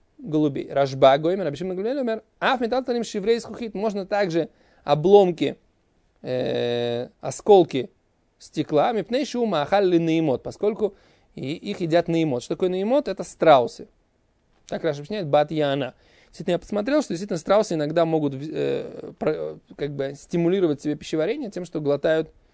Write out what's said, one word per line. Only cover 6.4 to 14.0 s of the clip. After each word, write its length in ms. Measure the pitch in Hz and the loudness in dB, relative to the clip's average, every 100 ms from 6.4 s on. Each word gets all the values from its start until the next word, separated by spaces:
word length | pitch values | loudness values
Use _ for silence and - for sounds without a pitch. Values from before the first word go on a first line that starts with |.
| 131 123 120 120 120 120 123 _ | -2 -2 -2 -2 -2 -4 -8 _
осколки 680 | 151 - - 196 160 135 113 _ _ _ _ _ | -10 -2 6 6 6 0 -6 _ _ _ _ _
стекла, 500 | - 160 143 147 156 | -12 -8 -2 0 2
мипней 340 | 214 - 247 | 0 -4 -4
шу 220 | 269 247 226 | -4 -4 -2
маахаль 400 | 160 143 196 185 | -2 0 2 4
линеймот, 560 | 170 165 160 156 123 | 2 2 0 2 0
поскольку 540 | - - 202 226 202 - _ _ _ - | -4 -4 -4 -2 -4 -6 _ _ _ -10
и, 180 | 131 | -8
их 260 | 170 - 202 | -8 -8 -6
едят 280 | 170 170 170 | 0 2 2
наимот. 340 | 165 160 123 | 0 0 -2
Что 140 | - 170 | -4 -4
такое 140 | 185 | -2
наимот? 360 | 185 202 285 285 | -2 0 0 -2
Это 160 | 190 | -6
страусы. 640 | 180 - 165 135 117 - - _ | -10 2 6 6 6 -4 -20 _